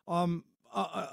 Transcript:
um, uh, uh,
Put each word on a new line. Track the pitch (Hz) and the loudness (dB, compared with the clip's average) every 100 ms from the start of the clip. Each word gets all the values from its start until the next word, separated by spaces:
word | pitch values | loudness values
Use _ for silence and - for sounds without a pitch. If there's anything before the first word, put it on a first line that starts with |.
| - | -2
um, | 170 175 170 - _ - | 2 2 0 -4 _ -6
uh, | 196 190 | -2 -2
uh, | - - | -2 -4